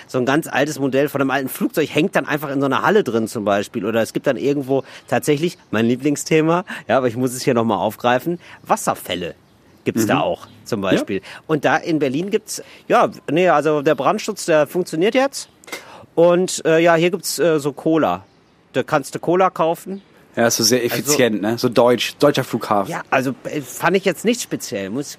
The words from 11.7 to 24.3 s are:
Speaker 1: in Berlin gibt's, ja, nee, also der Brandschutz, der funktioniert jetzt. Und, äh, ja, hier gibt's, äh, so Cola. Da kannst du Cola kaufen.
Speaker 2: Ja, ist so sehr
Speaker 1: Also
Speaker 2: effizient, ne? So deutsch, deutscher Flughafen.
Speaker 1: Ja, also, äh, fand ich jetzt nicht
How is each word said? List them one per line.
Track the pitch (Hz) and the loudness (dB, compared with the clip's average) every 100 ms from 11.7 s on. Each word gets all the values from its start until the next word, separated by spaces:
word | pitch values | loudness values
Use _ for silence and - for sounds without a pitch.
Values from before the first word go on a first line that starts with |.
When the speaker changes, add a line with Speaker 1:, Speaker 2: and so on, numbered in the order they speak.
| 143 | 0
Speaker 1:
in | - 156 | 0 0
Berlin | 143 131 190 | 0 -2 -2
gibt's, | 208 - - - - - | -4 -6 -12 -14 -18 0
ja, | 220 165 - - | 2 2 -2 -2
nee, | 143 180 | 2 4
also | 151 147 151 | 4 2 2
der | 143 143 | 2 2
Brandschutz, | 139 202 - 202 - | 2 0 -4 -8 0
der | 156 147 | 2 2
funktioniert | 175 180 160 190 | 0 -4 -2 0
jetzt. | 254 277 - - _ - - - - - - | 2 0 -2 -12 _ -18 -18 -18 -20 -6 2
Und, | 170 175 185 - - | 4 4 0 -2 0
äh, | 160 | 4
ja, | 170 170 | 4 4
hier | 175 | 2
gibt's, | 170 - - | 0 -6 -2
äh, | 160 156 | 0 2
so | 143 | -2
Cola. | 131 160 160 117 90 - _ _ _ _ | -2 0 2 2 0 -6 _ _ _ _
Da | 139 | -4
kannst | 123 151 135 165 | 0 0 -2 -6
du | |
Cola | - 180 185 | 0 2 2
kaufen. | - 160 165 - 196 - _ - - | 2 -2 -2 -8 -14 -14 _ -10 0
Speaker 2:
Ja, | 117 | 0
ist | - | 2
so | |
sehr | 110 123 | 2 2
Speaker 1:
Also | 120 120 | 0 -2
Speaker 2:
effizient, | 113 147 120 104 | 0 2 2 2
ne? | 101 117 | -2 -2
So | 123 | 0
deutsch, | 113 120 120 - - | 4 4 4 0 0
deutscher | 147 147 | 2 2
Flughafen. | 131 117 - 104 98 | -2 -6 0 0 0
Speaker 1:
Ja, | 165 - | -6 -2
also, | 135 131 120 - | -2 0 -4 -8
äh, | 147 | -8
fand | 135 - 170 190 | -8 -4 0 2
ich | 190 | 0
jetzt | 160 | 0
nicht | 208 | -2